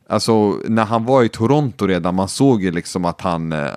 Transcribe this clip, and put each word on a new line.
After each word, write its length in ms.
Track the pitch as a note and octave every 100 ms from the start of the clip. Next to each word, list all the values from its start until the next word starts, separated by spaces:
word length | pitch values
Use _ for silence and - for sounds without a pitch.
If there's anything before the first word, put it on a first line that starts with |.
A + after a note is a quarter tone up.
| _
alltså, 420 | G#2+ A#2 A2 G#2 E2+
när 200 | - A2+
han 200 | G#2+ A#2
var 180 | A2+ C3+
i 60 | A2+
Toronto 580 | - A2+ D3 C#3 - G2
redan, 280 | F2+ F2
man 140 | F#2 F#2+
såg 340 | - C#3 A2+
ju 80 | F#2
liksom 340 | E2+ - F#2
att 160 | F2 -
han, 320 | F#2 E2 E2
eh, 140 | D#2 C#2+